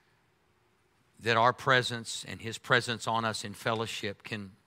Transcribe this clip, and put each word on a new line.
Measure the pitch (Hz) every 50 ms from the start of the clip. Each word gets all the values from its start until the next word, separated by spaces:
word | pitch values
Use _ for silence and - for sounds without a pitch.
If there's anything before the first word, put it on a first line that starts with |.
| _ _ _ _ _ _ _ _ _ _ _ _ _ _ _ _ _ _ _ _ _ _ _ -
that | 143 113 117
our | 113 113 123
presence | 120 - - 139 131 127 120 - 123 117 113 - - - - -
and | 95 95
His | 110 113 107 -
presence | - - 131 120 117 - 117 104 -
on | 120 113 113 113
us | 110 104 - -
in | 104 101
fellowship | - - 127 113 110 113 110 - - - 101 95 - _
can | - 117 104 101 95 104 _ _